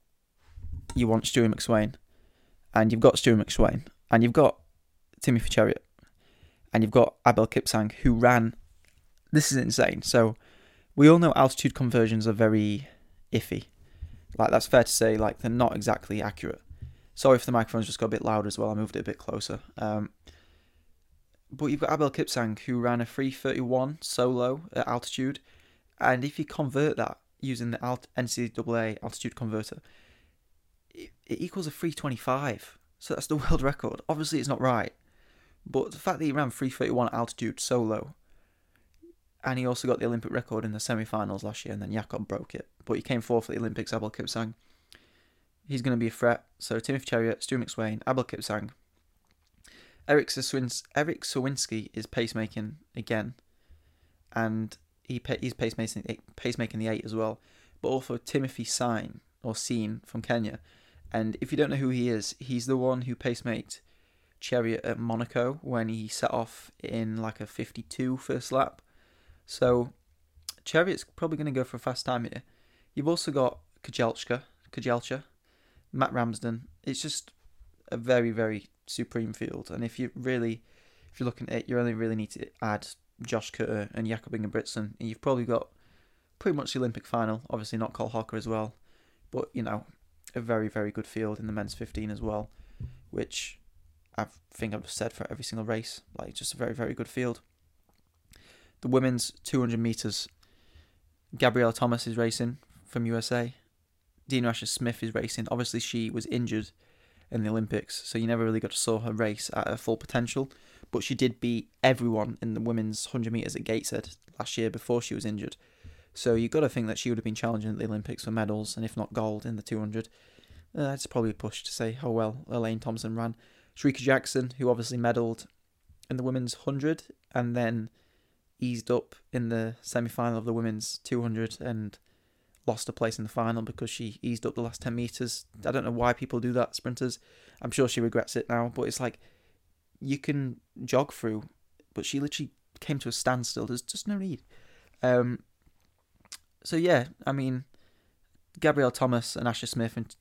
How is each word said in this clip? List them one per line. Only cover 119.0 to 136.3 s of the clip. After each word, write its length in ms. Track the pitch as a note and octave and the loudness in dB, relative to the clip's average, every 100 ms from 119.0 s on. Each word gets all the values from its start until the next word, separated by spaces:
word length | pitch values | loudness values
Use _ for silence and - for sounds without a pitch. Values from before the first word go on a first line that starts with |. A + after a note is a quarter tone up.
| G#2 | -6
gold, 320 | A2 A2 G#2+ A2+ | -4 -2 -4 -6
in 100 | A2 | -10
the 60 | |
two 160 | - A2 | -6 -4
hundred. 300 | G#2+ A2 - _ - - - - - - | -4 -6 -8 _ -20 -20 -20 -20 -12 -4
Uh, 60 | |
that's 240 | C#3+ C#3 - | -4 -4 -4
probably 240 | B2 A2+ | -2 -2
a 40 | |
push 280 | - G#2+ - | -2 -8 -8
to 100 | - | -10
say 200 | - A#2 | -6 -6
how 180 | A#2+ B2+ | -4 -2
well 340 | A2+ A2 A#2+ - | 0 -2 -4 -6
Elaine 320 | A#2+ A2+ A2+ | -4 -2 -4
Thompson 360 | A#2 A2+ A2+ A2+ | -6 -6 -6 -4
ran. 180 | A#2 A#2 _ _ _ - | -6 -8 _ _ _ 0
Shericka 220 | D3 C3+ | 0 2
Jackson, 540 | B2+ C3+ - C3+ B2+ B2 | 2 2 2 -2 -2 0
who 100 | B2 | 2
obviously 300 | A#2 A#2 B2 | 2 -2 0
medalled 480 | A#2 A#2+ A#2 A#2 - _ _ _ _ - - | 2 2 0 -4 -12 _ _ _ _ -20 -8
in 60 | B2+ | -4
the 60 | |
women's 320 | B2+ C3 B2 | -2 -2 -4
hundred 500 | - - C#3 D3 D#3+ - - _ | -4 -4 -2 -2 -2 -8 -20 _
and 240 | B2+ A#2+ A#2+ | -2 0 0
then 340 | A#2 A#2 A2 - _ _ _ _ _ _ | 0 -2 -6 -14 _ _ _ _ _ _
eased 320 | B2 A#2 - | -4 -4 0
up 240 | B2 - - _ | 0 -2 -14 _
in 160 | B2+ A#2 | -4 -2
the 240 | A2+ A2+ A2+ | -2 -2 -6
semi-final 560 | - A#2+ A#2+ - A#2+ A2+ | -4 -2 -2 -2 -2 0
of 60 | |
the 80 | A2+ | -2
women's 460 | A#2 A2+ G#2+ - - | -2 -2 -4 -6 -10
two 240 | - B2 | -4 -2
hundred 340 | A#2 A2 A2+ - | -2 -2 -4 -6
and 380 | B2+ A2 G#2+ - _ _ _ _ _ _ - | -6 -6 -8 -12 _ _ _ _ _ _ -4
lost 220 | A2+ - | -4 -6
a 40 | |
place 260 | - A2+ A2+ | -2 -2 -2
in 40 | |
the 80 | G#2+ | -6
final 320 | - A2+ A#2 | -2 0 -2
because 260 | A2 - A#2 | -6 -8 -8
she 300 | - A#2 G#2+ | -6 -8 -6
eased 220 | B2 A#2 | -6 -4
up 100 | A#2 | -4
the 80 | - | -4
last 200 | A#2 - | -6 -6
ten 120 | B2+ | -6
metres. 500 | A#2 A#2+ - A#2+ - - - | -4 -6 -6 -6 -6 -12 -6
I 60 | - | -2
don't 140 | C3 | 0
know 60 | B2 | -2
why 220 | A#2+ A#2+ | 2 2
people 260 | B2 C3 | 2 -2